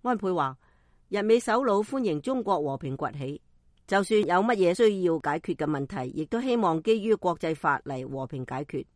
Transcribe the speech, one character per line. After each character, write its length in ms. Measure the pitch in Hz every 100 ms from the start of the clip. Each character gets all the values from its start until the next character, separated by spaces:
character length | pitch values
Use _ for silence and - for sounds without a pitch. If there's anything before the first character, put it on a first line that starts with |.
安 160 | 240 233
倍 140 | 196
話， 240 | 180 139 131 _ _ _ _ _
日 140 | 202
美 160 | 208 233
首 240 | 240 226
腦 200 | 262 202
歡 180 | 214 269
迎 180 | 220 151
中 220 | 247 262
國 180 | 202 180
和 160 | 147 135
平 180 | 139 135
崛 160 | 151
起， 300 | 143 135 143 _ _ _ _ -
就 160 | 196
算 160 | 196 214
有 80 | 170
乜 300 | 180 214 226
嘢 180 | 175
需 280 | 185 226 196
要 160 | 180 165
解 200 | 151 156
決 160 | - 165
嘅 100 | 151
問 200 | 151 139
題， 220 | - 127
亦 160 | -
都 160 | 156 226
希 160 | 254 240
望 260 | 196 160
基 220 | 156 220
於 100 | 208
國 220 | 214 180 165
際 180 | 160
法 240 | 156 160 139
嚟 280 | - 135 131
和 180 | 135 135
平 200 | 139 127
解 160 | 131
決。 220 | 147 139 135